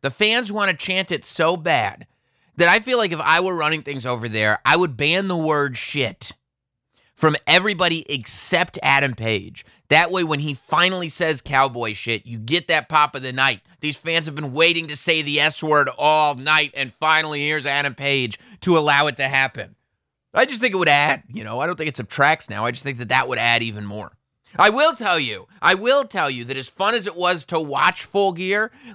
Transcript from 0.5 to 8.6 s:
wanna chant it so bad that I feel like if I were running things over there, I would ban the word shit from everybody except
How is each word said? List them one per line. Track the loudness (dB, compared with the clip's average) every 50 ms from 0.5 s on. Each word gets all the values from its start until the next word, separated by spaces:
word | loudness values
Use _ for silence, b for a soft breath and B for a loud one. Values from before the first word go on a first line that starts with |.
wanna | -2 0 0 0 0
chant | -2 -4 -4 -4 -4 -2 -2
it | -6 -6 -6
so | -6 -2 0 2 2 2
bad | 0 0 0 0 0 0 -2 -4 -10 -16 -20 _ _ _ _ _ _ _ _ _
that | 4 6 6
I | 6 4
feel | 4 0 0 0
like | 0 0
if | -2 -2
I | 2 2 2 4
were | 2 0 -2
running | 0 0 0 0 -2
things | -4 -8 -10 -6 -6
over | -4 -4 -4 -4 -4
there, | -2 0 2 2 2 2 2
I | 4 4
would | 4 2 0 -2 -2
ban | 0 0 0 0 0 -2
the | -2 -2
word | 0 0 0 0 0 -2 -4 -8
shit | -10 -6 -4 -4 -4 -4 -6 -10 -16 -18 -18 _ _ _ _ _ _ _ _ _ _ _ _ _ _ _ _
from | 0 2 2 2 0 2
everybody | 4 4 4 4 2 0 0 0 0 0 -2 -4 -8
except | -8 -8 -8 -8 -8 -8 -4 -2 0 0